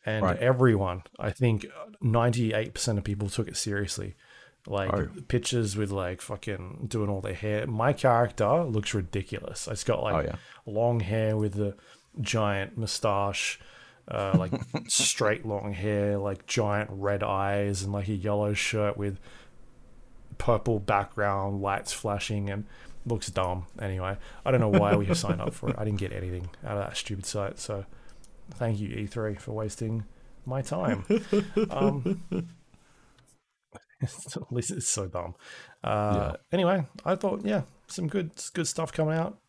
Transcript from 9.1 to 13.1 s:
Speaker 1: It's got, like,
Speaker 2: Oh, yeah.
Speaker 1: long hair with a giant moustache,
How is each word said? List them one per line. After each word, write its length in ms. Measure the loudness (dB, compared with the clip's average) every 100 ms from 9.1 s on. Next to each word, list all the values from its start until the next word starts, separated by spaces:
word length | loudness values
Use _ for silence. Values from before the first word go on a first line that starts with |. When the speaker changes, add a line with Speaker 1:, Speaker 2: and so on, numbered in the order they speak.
| -4 -4 -8 -8 -8 -6
Speaker 1:
It's 160 | -4
got, 180 | 0 2
like, 120 | 2
Speaker 2:
Oh, 60 | 2
yeah. 160 | 0 -4 -12 -18 -4
Speaker 1:
long 340 | 2 4 4
hair 360 | 2 2 2 2
with 220 | 2 2
a 160 | -2 -2 -16 -20 _ -6
giant 560 | 0 2 2 0 -2 -4
moustache, 840 | -4 0 2